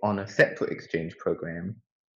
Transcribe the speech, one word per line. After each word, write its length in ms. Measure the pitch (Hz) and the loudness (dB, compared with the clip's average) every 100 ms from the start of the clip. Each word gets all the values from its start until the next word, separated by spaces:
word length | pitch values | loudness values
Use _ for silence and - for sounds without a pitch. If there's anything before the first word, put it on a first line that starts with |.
on 160 | 107 98 | 0 0
a 80 | 95 | 0
separate 440 | - - - - | 4 4 4 -2
exchange 460 | - - 82 82 - | -4 -4 -4 -4 -4
program 580 | 85 85 85 85 92 113 _ _ _ | -2 -2 -4 -6 -6 -8 _ _ _